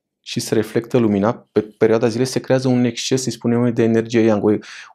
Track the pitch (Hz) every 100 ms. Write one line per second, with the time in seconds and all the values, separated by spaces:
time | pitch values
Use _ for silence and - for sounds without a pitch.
0 | _ _ - - - 117 107 - - 123
1 | 110 101 107 123 _ 107 104 - 110 113
2 | 120 113 131 131 - 131 131 123 120 117
3 | - 131 123 - 120 117 123 117 113 113
4 | 113 117 110 104 104 104 - - -